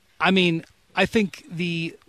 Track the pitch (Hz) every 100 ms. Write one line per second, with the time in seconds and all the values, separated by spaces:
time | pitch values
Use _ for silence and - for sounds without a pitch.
0 | _ _ 165 190 175 165 - _ _ -
1 | 190 226 196 - 277 165 175 165 165 -